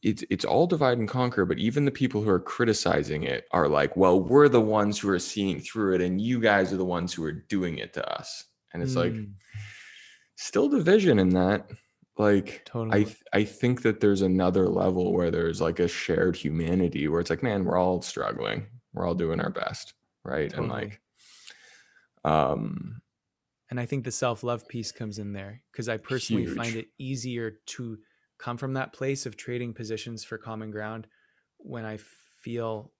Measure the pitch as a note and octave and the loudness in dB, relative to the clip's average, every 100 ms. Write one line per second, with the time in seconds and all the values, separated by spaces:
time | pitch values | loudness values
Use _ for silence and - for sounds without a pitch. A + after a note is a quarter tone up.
0 | A2+ G#2+ - - - A#2+ F3 E3+ C3+ A#2+ | -2 -4 -4 -4 0 2 2 2 2 2
1 | G#2+ B2+ B2 A#2 F2+ C2 G#2 C3+ C#3+ C#3 | -2 -2 -2 0 0 2 0 2 0 0
2 | B2+ G#2 G#2+ F#2 - - A#2 G#2+ - D#2 | -2 0 2 2 0 -2 0 2 2 2
3 | D2 D2+ C2+ B1+ - F2+ D2 D2 C#2+ - | 0 -4 -4 -6 -2 2 4 4 2 4
4 | F#2 F#2 F2+ C3+ D3 B2 G#2+ G#2+ G#2 G#2 | 6 6 6 6 8 8 4 2 2 0
5 | G2+ F#2 - G#2+ G2 E2 - A2+ G2+ F#2 | 0 0 0 -2 -2 -2 -6 -4 0 2
6 | F2+ F#2 A2+ B2 A2+ G2+ F#2 F#2+ F#2 F2 | 2 0 0 2 4 4 4 0 -2 -2
7 | F2 - D#2 - - G2+ F2+ D2+ - - | -4 -4 -6 -6 -6 -4 -2 -4 -8 -8
8 | - G1+ - - - _ _ E2+ C3 B2+ | -6 -6 -10 -16 -18 _ _ -6 -2 0
9 | F2 A2 G#2 G2+ _ G#2 G#2 - - - | 0 -2 -10 -14 _ -16 -16 -18 -20 -20
10 | - - _ - - G3 C#4 C#4+ D#3+ G#3+ | -20 -20 _ -14 -4 0 2 4 6 6
11 | F#3+ A2 F#2 F#2 F#2 G2+ - - _ _ | 6 6 6 4 4 2 -2 -20 _ _
12 | _ - G#2+ G2+ F#2+ - - A#2+ A2+ G#2 | _ 0 4 4 2 -12 -10 -6 0 2
13 | G#2 - - G2+ G#2 - B2 B2 - G#2+ | 2 -2 -2 0 0 0 0 2 2 4
14 | G#2 G2 F#2+ F#2 F#2 F#2 F#2 F2+ F#2+ F2+ | 4 4 4 4 4 4 2 2 2 2
15 | F2+ F2+ E2+ E2 E2 E2 E2 E2 F2 - | 2 2 2 2 0 0 0 2 0 0
16 | - E2 F#2 E2 C#2+ D#2+ E2 F2+ F2 D2 | -2 2 2 0 -2 -2 0 2 2 0
17 | D2+ E2 F2 E2 B2+ G2+ F#2 F2+ F2+ F2+ | 0 0 0 -2 0 -2 0 2 2 0
18 | - - G1+ - G#1+ G#1+ G#2 - _ - | -4 -6 -6 -4 -4 -6 -8 -18 _ -6
19 | F2+ F2 E2 D#2+ - - - - - - | -4 -2 -2 -2 -4 -4 -8 -8 -16 -20
20 | _ _ - C#2+ D2+ - C2 - G#2 G#2 | _ _ -6 -4 -4 -4 -6 -6 -8 -12
21 | _ _ _ - - - - - _ _ | _ _ _ -20 -20 -20 -20 -20 _ _
22 | _ _ D2+ D#2 C#2 C2 A1 - - A2+ | _ _ 0 2 2 0 -4 -8 -10 -14
23 | _ _ _ _ _ _ _ B2 A#2+ C#3 | _ _ _ _ _ _ _ -8 -4 -6
24 | B2 - B2+ A2+ B2 A#2+ - A#2+ A2 - | -6 -2 -2 -2 -6 -6 -6 -10 -10 -10
25 | A2 G2+ G2+ G2+ G2 A#2 _ - A#2 A2 | -10 -8 -10 -10 -12 -16 _ -10 -6 -6
26 | - C3 - A2 E2+ A2+ A#2 A2+ A2 _ | -4 -6 -2 -2 -2 -4 -4 -6 -10 _
27 | C3 C3+ B2 A#2+ A2+ A2 - - A#2+ A2 | -8 -6 -6 -6 -6 -10 -16 -10 -10 -10
28 | _ _ _ _ - A#2+ C3+ C3+ C3 - | _ _ _ _ -10 -8 -6 -6 -6 -6
29 | C3+ C#3 B2 G#2 - A#2+ A#2+ A2 A2 A2 | -6 -4 -6 -12 -10 -8 -8 -10 -8 -8
30 | - A2+ - A2+ A2+ A2 A2 G#2+ G#2+ A2 | -8 -12 -12 -12 -10 -12 -10 -10 -8 -10
31 | G#2+ _ _ _ _ _ C4+ B2 A2 G#2+ | -14 _ _ _ _ _ -14 -12 -10 -12
32 | - - _ _ - A#2 A2+ A2 B2 | -16 -20 _ _ -10 -6 -6 -8 -12